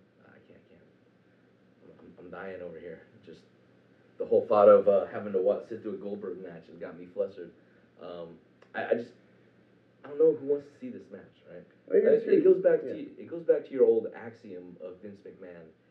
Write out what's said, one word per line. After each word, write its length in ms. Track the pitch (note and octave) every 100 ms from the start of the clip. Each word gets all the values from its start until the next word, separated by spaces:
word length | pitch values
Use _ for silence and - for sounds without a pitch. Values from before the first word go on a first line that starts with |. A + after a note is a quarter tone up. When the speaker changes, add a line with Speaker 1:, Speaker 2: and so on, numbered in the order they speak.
| _ _ _
Speaker 1:
I 120 | C#2 _
can't, 160 | - _
can't. 1300 | _ _ _ _ _ _ _ _ _ _ _ - -
I'm, 280 | E2+ F2 F2
I'm 40 |
dying 320 | F2 F#2+ F2+
over 160 | F2 D#2+
here. 240 | F2 D#2+ - A2+ F#2+
Just 140 | E2 _ _ _ _ _ _ _ -
the 80 | -
whole 200 | G#2+ -
thought 220 | G#2 G#2
of, 200 | G2+ G#2
uh, 180 | G2 F#2
having 200 | G#2+ G#2
to 80 | F#2+
watch, 260 | F#2+ F#2 -
sit 140 | G#2+
through 120 | G#2+
a 80 | F#2+
Goldberg 400 | G2+ G2+ G2+ F2+
match 240 | F2+ E2+ -
has 80 | E2
got 200 | F#2 E2
me 80 | F2+
flustered. 380 | G2 G2 - E2+ - _ _ _ _
Um, 260 | F2 F2 E2 E2 _ _ _
I, 120 | - -
I 80 |
just, 160 | A#2 - - _ _ _ _ _ _ _ _
I 40 | C3
don't 100 | D3
know 180 | D#3+ C#3
who 80 | C3+
wants 200 | C#3+ -
to 60 | -
see 100 | B2+
this 140 | G2+ F#2+
match, 240 | G2 E2+ _ -
right? 140 | - - _ -
Speaker 2:
Oh, 40 | G3
you're 140 | A3
Speaker 1:
I, 40 |
it 100 | A3+
Speaker 2:
serious. 200 | - F#3+
Speaker 1:
goes 180 | F3+ F3+
back 180 | - D#3+
Speaker 2:
Yeah. 80 | C3
Speaker 1:
to, 40 | - - -
it 120 | A#2+
goes 120 | E3+
back 220 | E3 D3 C#3+
to 40 |
your 140 | C3+ A2+
old 200 | A2+ - -
axiom 600 | A#2 A2+ G#2+ F2+ F2+ E2+
of 100 | F#2 F2+
Vince 160 | G#2 G2 F#2
McMahon 400 | E2+ F#2 E2+ D#2+ _ _